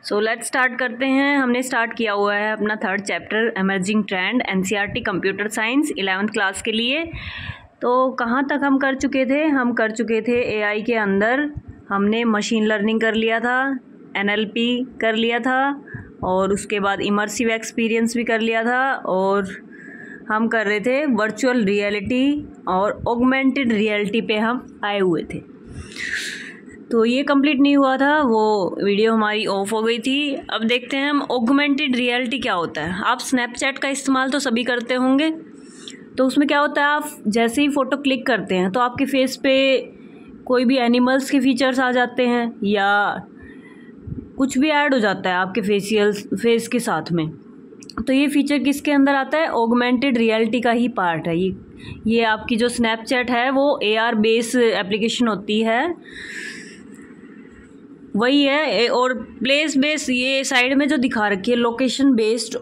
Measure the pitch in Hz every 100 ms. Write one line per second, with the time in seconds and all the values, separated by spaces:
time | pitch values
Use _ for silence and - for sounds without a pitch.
0 | - 208 220 233 - 277 254 240 254 233
1 | 269 262 277 285 262 240 254 254 226 -
2 | 226 202 202 202 214 214 208 214 214 196
3 | 196 175 165 208 226 208 190 196 185 214
4 | 202 190 185 233 - 190 190 208 202 247
5 | 233 208 190 190 208 214 220 262 302 -
6 | 190 185 214 220 196 190 - 220 240 277
7 | 330 311 - - - - - _ - 247
8 | 262 240 233 247 277 294 277 269 269 269
9 | 277 277 262 277 311 277 240 233 220 214
10 | 214 226 220 240 247 214 208 208 220 233
11 | 208 196 214 254 294 294 - - - 196
12 | 202 220 233 214 208 226 214 214 208 220
13 | 220 220 220 226 240 247 269 262 - -
14 | - - 202 208 220 233 233 247 247 -
15 | 220 220 226 240 240 262 269 285 - -
16 | - - 185 185 190 196 - 208 196 196
17 | 196 208 214 214 233 226 226 - 226 226
18 | 226 233 233 226 226 226 226 247 269 262
19 | - 185 190 196 190 - - - - -
20 | - - - 220 226 226 202 208 202 262
21 | 302 220 214 214 262 247 196 202 202 208
22 | 202 254 269 294 - - - 185 202 -
23 | - 233 247 262 269 269 254 214 214 208
24 | 208 226 190 214 220 247 - - 208 202
25 | 185 160 - 151 - - - - - -
26 | - - - - - - - - - 233
27 | 226 247 277 285 277 277 277 285 277 262
28 | 277 302 277 220 214 214 180 - 196 202
29 | 220 226 214 214 220 196 196 220 220 233
30 | 226 269 294 285 - 214 220 247 240 277
31 | 285 285 - 254 233 277 294 277 302 247
32 | 247 240 254 262 240 190 165 - 151 185
33 | 226 247 - 262 240 254 277 269 277 269
34 | 269 262 262 277 269 226 247 247 240 254
35 | 254 269 320 320 - - - - - -
36 | - - 262 269 285 294 294 294 285 294
37 | 294 - 214 208 233 233 285 285 262 277
38 | 285 262 269 226 - 185 190 190 247 240
39 | 277 269 262 262 277 269 269 262 - -
40 | - - - - - 247 247 262 233 240
41 | 247 262 262 285 254 247 269 254 254 247
42 | 247 240 254 240 233 226 202 208 196 202
43 | 202 - - - - - - - - -
44 | - - - - 262 254 302 294 294 269
45 | 208 190 190 180 185 190 202 208 196 220
46 | 208 202 - 190 233 233 226 247 233 170
47 | 151 170 160 - - - - - - -
48 | 226 262 285 294 285 285 262 285 - 285
49 | 277 277 269 302 320 233 233 240 247 247
50 | 277 240 226 220 226 247 240 233 240 240
51 | 185 165 165 165 185 185 - - - -
52 | 214 226 226 214 - 233 240 240 226 226
53 | 226 254 247 247 247 269 277 285 208 220
54 | 226 226 214 226 233 254 233 190 190 208
55 | 220 - 240 196 208 214 226 226 311 339
56 | - - - - - - - - - -
57 | - - - - - - - - - -
58 | - - 240 285 277 277 302 196 233 233
59 | 254 247 - - 240 277 311 277 285 302
60 | 302 254 254 269 269 262 247 277 285 302
61 | 247 240 208 196 208 240 233 233 262 226
62 | 277 240 214 240 - -